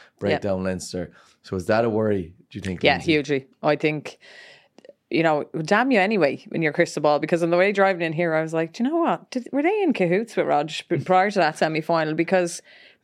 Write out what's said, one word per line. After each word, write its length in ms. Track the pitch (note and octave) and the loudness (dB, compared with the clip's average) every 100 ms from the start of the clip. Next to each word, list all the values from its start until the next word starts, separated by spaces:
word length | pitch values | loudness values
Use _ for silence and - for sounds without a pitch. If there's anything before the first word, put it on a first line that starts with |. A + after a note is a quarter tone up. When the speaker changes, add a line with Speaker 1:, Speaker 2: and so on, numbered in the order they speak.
| - - | -20 -6
Speaker 1:
break 120 | G2+ | -2
Speaker 2:
Yeah. 80 | D3 | -2
Speaker 1:
down 240 | G2+ F#2+ | -2 -4
Leinster. 480 | F#2+ F#2 - F#2 E2+ - _ _ | -4 -6 -8 -8 -10 -14 _ _
So 120 | - F#2+ | -8 -6
is 120 | F2+ | 0
that 180 | G#2+ A#2 | 2 2
a 40 | |
worry, 440 | G#2+ A2 G2+ E2 - _ | 0 0 -2 -4 -14 _
do 80 | G#2 | -12
you 40 | |
think, 220 | F#2+ F2 | -8 0
Speaker 2:
Yeah, 100 | D3 | 2
Speaker 1:
Lindsay? 180 | C3 E3+ | 2 2
Speaker 2:
hugely. 340 | D3+ C#3 C3+ - - | 0 0 -4 -4 -4
I 120 | D3+ D3+ | -2 0
think, 400 | D#3 D3+ - - - - - - _ - - - - | 0 -2 -10 -18 -20 -20 -20 -20 _ -20 -20 -20 -4
you 140 | D3+ | 0
know, 220 | D#3+ D3+ - - | 2 2 -2 -6
damn 280 | D#3 G#3 C4 | 0 2 4
you 80 | A3+ | 2
anyway 440 | F#3+ G#3+ C#3+ C3+ - | 2 2 2 0 -6
in 100 | - | -2
your 120 | D#3 | -2
crystal 280 | D3 E3 D#3 | 0 0 2
ball, 180 | D3 D3 | 2 2
because 220 | D3+ E3+ | 0 0
on 100 | E3+ | 2
the 60 | F3 | 2
way 140 | G3 | 2
driving 300 | G3+ F#3+ F3+ E3 | 4 2 2 -4
in 80 | |
here, 200 | D#3+ E3+ | -2 0
I 80 | D#3+ | 0
was 120 | D#3+ | 0
like, 200 | D#3+ E3 | -2 -4
"Do 100 | - | -2
you 60 | B3 | -2
know 80 | E4 | 0
what? 340 | D#4 F3 - | 0 -2 -4
Did, 160 | B3+ A#3+ | -10 -4
were 100 | C4+ | -2
they 180 | D#4+ G#4+ | 0 0
in 120 | F#4 | 0
cahoots 420 | - F3 F#3 A3+ - | 2 2 0 -2 -2
with 100 | D3 | 0
Raj 420 | D3 D3 - - | 0 0 -8 -4
p-, 80 | C#3+ | -4
prior 340 | - F#3 G3+ | 2 2 2
to 80 | G3+ | 2
that 180 | D#3 - | 0 0
semi-final?" 560 | D#3+ D#3 D#3 E3 D#3 D#3+ | -2 -2 -2 -2 0 -2
Because 460 | E3+ F#3 F3 - _ - - _ | 0 2 0 -6 _ -20 -20 _